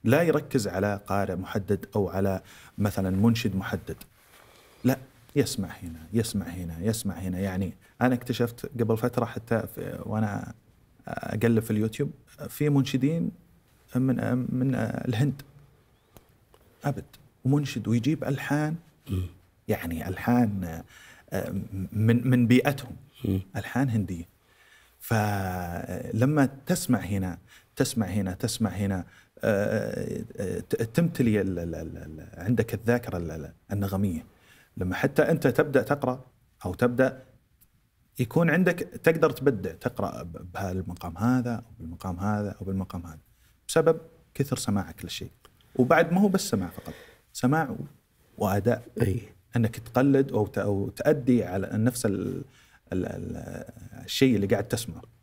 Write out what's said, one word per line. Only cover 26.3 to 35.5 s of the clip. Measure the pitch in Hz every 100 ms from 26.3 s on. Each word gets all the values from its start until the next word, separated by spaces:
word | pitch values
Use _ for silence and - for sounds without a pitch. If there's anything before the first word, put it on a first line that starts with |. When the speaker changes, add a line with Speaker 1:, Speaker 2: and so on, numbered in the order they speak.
| 151 131 - -
Speaker 1:
تسمع | 180 - 117
هنا، | 92 101 92 85 _ - _ -
تسمع | 135 117 98
هنا، | 101 92
تسمع | 92 113 - 107
هنا، | 90 101 92 - - _ -
آه، | 113 101 104 107 - - - - - -
آه، | 95 -
ت-، | - -
تمتلي | 113 - 170 - 120 104
ال-، | 95 87
ال-، | 85
ال-، | 80 80 80
ال-، | 76 76 - -
عندك | - 113 110
الذاكرة | 107 113 120 117 92
ال-، | 82
ال-، | 80 71 - _
النغمية. | 101 98 98 101 80 - _ _ - _ -
لما | 92
حتى | 87 139 143
أنت | 147 165
تبدأ | -